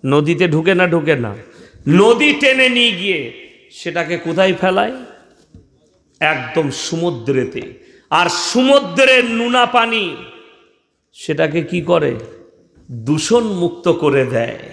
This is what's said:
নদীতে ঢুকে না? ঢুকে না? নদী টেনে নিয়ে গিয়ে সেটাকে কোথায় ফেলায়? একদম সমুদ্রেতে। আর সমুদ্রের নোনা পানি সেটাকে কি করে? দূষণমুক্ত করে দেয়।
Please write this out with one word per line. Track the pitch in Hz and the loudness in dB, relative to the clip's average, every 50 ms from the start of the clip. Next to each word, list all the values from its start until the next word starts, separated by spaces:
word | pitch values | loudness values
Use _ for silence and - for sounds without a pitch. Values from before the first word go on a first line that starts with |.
| - | 0
নদীতে | 135 139 147 147 151 170 151 185 175 | 2 2 2 2 2 0 2 2 2
ঢুকে | 151 160 160 175 190 | 2 0 2 2 2
না? | 175 185 175 | 2 2 2
ঢুকে | 165 170 147 156 156 | 2 0 2 0 0
না? | 135 117 107 101 113 - - - - - - _ - - 139 | 0 0 -6 -8 -12 -16 -20 -20 -20 -20 -20 _ -10 -2 2
নদী | 151 180 202 226 233 226 294 294 285 | 4 6 6 6 4 4 4 2 2
টেনে | 294 294 269 262 262 262 254 | 2 2 2 2 4 2 2
নিয়ে | 240 240 240 240 | 2 2 0 0
গিয়ে | 208 175 190 202 185 156 131 113 113 - - - _ _ _ _ | 0 -2 -4 -4 -4 -4 -6 -10 -14 -16 -20 -20 _ _ _ _
সেটাকে | - - - 170 156 175 165 151 175 165 | -20 -12 -12 -8 -6 -6 -4 -4 -4 -6
কোথায় | - 165 160 175 190 190 180 | -4 -4 0 2 2 2 2
ফেলায়? | - - 190 180 202 208 226 262 262 254 - - - _ _ _ _ _ _ _ - _ _ _ _ _ _ _ _ _ _ _ _ | 0 0 0 2 0 -2 -2 -4 -10 -14 -18 -20 -20 _ _ _ _ _ _ _ -20 _ _ _ _ _ _ _ _ _ _ _ _
একদম | 156 151 156 143 123 117 - 165 156 143 | -2 0 0 -2 -6 -4 -4 -2 -2 -2
সমুদ্রেতে। | 127 - - - 170 165 165 175 156 120 110 123 135 131 123 - - - - - - - - - - - _ _ | -4 -8 -8 -6 -4 -2 -2 -2 -4 -4 -4 -2 -2 0 -2 -2 -6 -12 -12 -14 -18 -20 -20 -20 -20 -20 _ _
আর | 151 160 175 170 | 0 2 2 2
সমুদ্রের | - - - - - 240 254 262 277 277 262 180 170 269 269 262 262 254 247 233 | -2 -4 -6 -2 0 2 4 6 4 4 2 0 0 2 4 4 6 4 2 0
নোনা | 226 226 233 240 240 254 247 | -2 -2 -2 0 2 2 0
পানি | 240 247 247 226 226 226 220 202 170 139 117 - - - - - - _ _ _ _ _ _ _ _ _ _ _ _ _ | 2 2 0 0 2 -2 -4 -4 -6 -8 -12 -16 -20 -20 -20 -20 -20 _ _ _ _ _ _ _ _ _ _ _ _ _
সেটাকে | - - - 156 143 160 151 143 170 156 | -18 -8 -6 -2 -2 -2 0 0 -4 -4
কি | - 180 175 | -4 -4 -6
করে? | 151 156 175 165 151 139 117 113 - - - - - - _ _ _ _ _ _ _ - | -2 0 0 2 2 0 -4 -6 -12 -16 -20 -20 -20 -20 _ _ _ _ _ _ _ -16
দূষণমুক্ত | 123 113 110 123 151 156 156 - 220 240 233 220 202 175 175 170 170 - - 180 | -14 -10 -4 -2 -2 -2 0 2 2 2 2 0 -2 -2 -2 -4 -4 -2 0 0
করে | 160 170 156 147 131 139 131 | 0 2 2 2 2 2 0
দেয়। | 117 131 117 117 110 - - - - | 0 0 -4 -4 -4 -8 -12 -16 -18